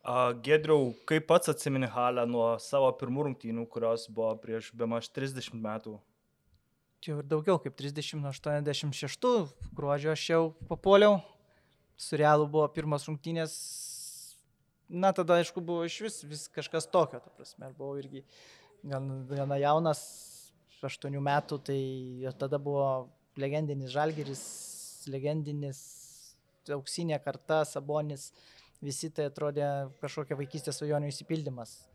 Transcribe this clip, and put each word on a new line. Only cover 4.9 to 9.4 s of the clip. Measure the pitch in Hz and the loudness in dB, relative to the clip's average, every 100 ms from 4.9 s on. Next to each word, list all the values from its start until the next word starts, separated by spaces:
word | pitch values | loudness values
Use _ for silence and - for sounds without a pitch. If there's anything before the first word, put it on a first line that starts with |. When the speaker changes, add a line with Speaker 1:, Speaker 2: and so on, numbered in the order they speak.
| 117 113 | -2 -4
Speaker 1:
trisdešimt | - 135 131 - 117 | -6 -6 -6 -10 -8
metų? | 110 110 110 104 _ _ _ _ _ _ _ _ _ _ | -6 -6 -8 -16 _ _ _ _ _ _ _ _ _ _
Speaker 2:
Čia | - | -8
jau | 147 | -8
ir | 143 | 0
daugiau | 156 156 175 | 0 4 2
kaip | - | 2
trisdešimt, | - 143 147 143 151 | -8 -8 -6 -6 -6
nuo | 143 | -6
aštuoniasdešimt | 135 151 147 147 139 151 | -6 -2 -2 0 -2 -2
šeštų | 131 143 - 254 240 | -4 -6 0 2 2